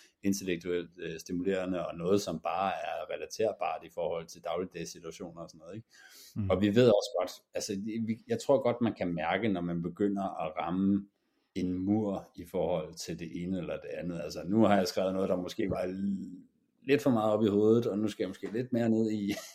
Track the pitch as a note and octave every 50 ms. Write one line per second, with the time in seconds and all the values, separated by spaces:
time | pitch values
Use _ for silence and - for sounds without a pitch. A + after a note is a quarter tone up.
0 | - _ _ _ - G2+ F#2+ G2 F#2+ F#2 F2 E2 F2+ F2+ F2 F2 E2 - _ F2+
1 | E2+ E2+ E2+ D#2+ - - F#2 F2+ F2+ G2 G2 F#2 F#2 F#2 F#2 E2+ D#2 - - E2+
2 | E2+ F2+ G2+ G2+ - F#2 E2 D#2 - E2 E2 F#2 G2 F#2+ E2+ D#2+ D#2+ D#2+ D#2+ E2
3 | D#2 D#2 E2 D#2+ D#2 - - - A2 G#2+ - - E2+ E2 D#2+ D#2+ E2+ E2 - F2
4 | E2+ E2+ E2+ E2+ E2+ - - F2 - E2+ E2 F2 F#2 F2+ - E2+ E2 E2 - E2
5 | E2 E2 D#2+ - F#2+ E2+ E2 E2+ D#2+ D2+ - D#2+ D#2 E2+ G2 A2+ - _ _ -
6 | - - - - - - - A2 G2+ G2 F#2+ F2+ G#2 G#2 G2+ A#2+ B2+ A#2 G#2 G2+
7 | - - - F2+ F2+ F2+ - - _ _ - - - - G2+ G2 G#2 A2 G#2+ A2+
8 | A2 A2 A2 - - - A2+ A2 - - C#3 A#2+ - A#2+ A#2+ - A#2+ G#2+ - -
9 | F#2+ F2+ F2 E2+ D#2 E2+ F#2 G2 A2+ A2 F#2+ F2 F2 F2 F2 E2+ E2 F2 E2+ -
10 | G#2 G2+ G2+ G2 F#2+ F2+ E2 E2 E2 D#2+ D#2 E2 D#2 E2 F2+ F#2+ G2 G2 G2+ G2
11 | G2+ - _ _ _ _ _ _ _ _ - F#2+ F2+ F2+ F#2 F#2 F#2 G2+ G#2 A2
12 | A2 G2+ F#2+ F2 - - _ - F2 - - F2+ D#2+ E2 F2 D#2+ D#2 E2 E2+ -
13 | - - E2+ E2+ F2 D#2+ - F2 F2+ F2+ F#2+ F2+ D#2+ D2+ D2+ D2+ D2 D2 - -
14 | E2 F2 E2+ E2 D2 D#2+ - D#2 D#2 E2+ G#2 A2+ A2 G2 G2+ G2 F#2 F2 - G#2
15 | F#2 F#2+ F#2 F#2+ F#2+ F#2+ F#2+ F#2 F2 F2 - - G#2+ F#2+ F2+ F#2 F#2 F#2 F#2+ G2
16 | G2+ G2+ G2 F#2 F#2 F#2 F#2 F#2+ - _ _ _ _ _ _ _ - C3 C#3 C3+
17 | - C#3+ A#2+ A2 G#2+ A2 G#2+ G#2+ A2+ G2+ G2+ G2+ G#2+ G#2+ A2+ A#2 A2+ A2 F#2+ G#2
18 | G#2+ G#2 - - G2+ F#2 G2 - - F#2 G2+ A#2+ C3 B2+ - A#2 A#2 A2+ A2 A2
19 | A2+ A2 A2 G#2+ G2+ G2+ G#2+ - - -